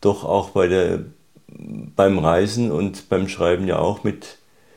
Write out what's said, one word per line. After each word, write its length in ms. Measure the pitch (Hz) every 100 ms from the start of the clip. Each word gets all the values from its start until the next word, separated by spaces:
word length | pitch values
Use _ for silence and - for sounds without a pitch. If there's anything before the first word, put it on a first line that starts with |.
doch 240 | 101 98
auch 260 | - 98 92
bei 160 | 98 90
der, 360 | 92 87 87 - - _ _ -
beim 720 | - - 55 - - 98 95
Reisen 520 | 78 85 104 117 117
und 380 | 76 98 - -
beim 200 | 92 95
Schreiben 380 | - 85 90 95
ja 120 | 78
auch 260 | 85 107
mit, 340 | 107 101 - - _ _ _